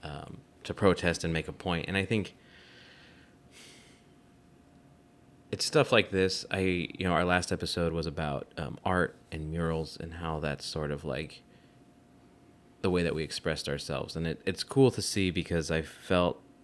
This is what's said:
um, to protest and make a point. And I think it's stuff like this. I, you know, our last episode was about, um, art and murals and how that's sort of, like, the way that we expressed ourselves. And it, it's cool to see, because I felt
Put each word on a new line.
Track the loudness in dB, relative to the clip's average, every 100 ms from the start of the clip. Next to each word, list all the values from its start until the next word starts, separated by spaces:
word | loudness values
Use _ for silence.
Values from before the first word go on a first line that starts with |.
um, | -10 -10 -12 -16 -18 -18
to | -10
protest | 4 6 6 4 2
and | 0
make | 0 -2
a |
point. | -6 -2 -2 0
And | 0
I |
think | 2 0 -2 -8 -20 -20 -20 -20 -20 -20 -20 -20 -20 -20 -20 -20 -20 -20 -20 -20 -20 -20 -20 -20 -20 -20 -20 -20 -20 -20 -20 -20 -20 -20 -10
it's | -4
stuff | 0 2 6
like | 4 4
this. | 2 2 0 -4
I, | 0
you | 2 0 -2 -2 2
know, |
our | 4
last | 4 2 2
episode | -2 -2 0 0
was | 0 -4
about, | -4 -4 -4 -8 -10
um, | -10 -6
art | 0 2 2 -2 -12
and | -8 -6
murals | -2 0 -2 -4 -8
and | -12
how | -8 -4 -2
that's | -2 -4 -6
sort | -6 -4
of, | -4 -4
like, | -6 -6 -12 -20 -20 -20 -20 -20 -20 -20 -20 -20 -20 -20 -20 -20 -4
the | 0
way | 2
that | 2
we | 0
expressed | -4 -4 -4 -4 -2
ourselves. | -4 -4 -6 -4
And | -4 -4
it, | -2
it's | -4 -4
cool | -2 6 6
to | 6
see, | -4 0 0
because | 0 0 -2 0
I | -2
felt | -2 -10 0 2 2 0 -12 -20